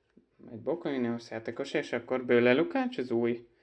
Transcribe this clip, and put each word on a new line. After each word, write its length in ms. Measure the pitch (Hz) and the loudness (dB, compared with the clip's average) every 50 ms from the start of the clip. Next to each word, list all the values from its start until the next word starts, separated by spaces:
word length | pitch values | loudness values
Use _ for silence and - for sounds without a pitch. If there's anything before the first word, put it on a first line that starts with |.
| _ _ _ - _ _ _ _ - - | _ _ _ -20 _ _ _ _ -20 -16
egy 100 | 120 107 | -16 -8
Boca 280 | 110 123 160 170 170 156 | -4 -4 -4 -4 -4 -4
Juniors 420 | 139 131 120 117 117 117 - - | -2 -2 -2 -2 -2 -4 -8 -10
játékos, 420 | 113 113 110 123 113 - 143 - | -10 -8 -8 -8 -6 -6 -8 -4
és 200 | - 156 143 - | -2 -4 -2 -2
akkor 320 | 135 117 - - 131 120 127 | -4 -6 -4 -2 -4 -4 2
Bőle 280 | 123 123 120 120 123 | 4 6 6 8 6
Lukács 460 | 123 147 170 170 - 269 254 247 - - | 6 6 4 2 0 -2 -2 -2 -4 -6
az 120 | 123 - | -4 -2
új 380 | 117 117 120 117 117 - - _ _ _ | 0 0 2 0 0 -2 -6 _ _ _